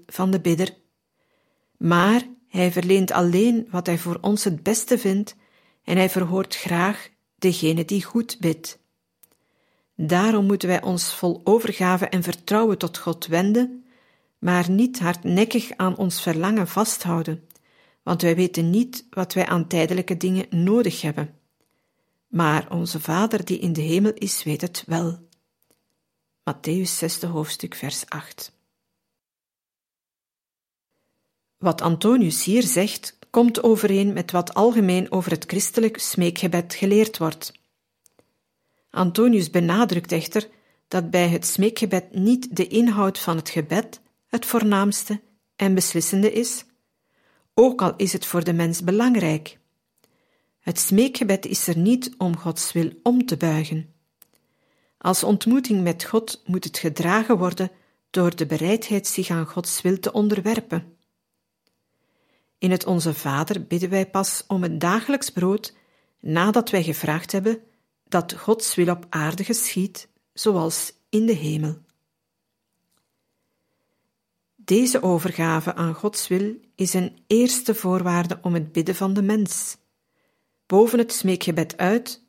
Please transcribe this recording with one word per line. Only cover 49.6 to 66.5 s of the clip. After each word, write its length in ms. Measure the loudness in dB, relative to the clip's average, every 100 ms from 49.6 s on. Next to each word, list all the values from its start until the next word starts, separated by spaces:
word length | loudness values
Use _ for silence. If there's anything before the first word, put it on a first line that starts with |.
| _ _ _ _ _ _ _ _ _ _
Het 200 | -6 -2
smeekgebed 640 | 2 4 4 2 0 0 -2
is 220 | -4 -2
er 100 | 0
niet 380 | 2 2 -2 -4
om 200 | -4 -2
Gods 340 | -4 -6 -4
wil 200 | -2 -2 -2
om 220 | 0 2 0
te 120 | 0
buigen. 560 | 0 0 -2 -6 -8 _ _ _ _ _ _ _ _ _ _ _
Als 260 | -2 0
ontmoeting 600 | 2 2 2 2 2 0
met 200 | 0 -2
God 400 | 0 -2 -2 -12 -4
moet 180 | -4
het 140 | -4 -4
gedragen 600 | -4 -2 0 0 2 2
worden 340 | 0 -2 -6 _ _ _ _
door 260 | 0 0 0
de 100 | -2
bereidheid 600 | -2 0 0 0 -2 -2
zich 220 | -4 -2
aan 160 | -2 -4
Gods 360 | -6 -6 -2
wil 180 | -2 0
te 120 | -2
onderwerpen. 800 | 0 2 0 0 -2 -4 -6 -8 _ _ _ _ _ _ _ _ _ _ _ _ _ _ _ _ -2
In 140 | 0
het 140 | 0 0
Onze 280 | 0 0
Vader 540 | -2 -2 -2 -2 -6 -4
bidden 220 | -4 -2
wij 200 | -2 0
pas 340 | -2 -2 -4 -4
om 160 | -2
het 160 | -2 -2
dagelijks 500 | 0 0 0 -4 -2
brood 460 | -2 0 -2 -4 _ _ _ _ _
nadat 500 | -2 0 2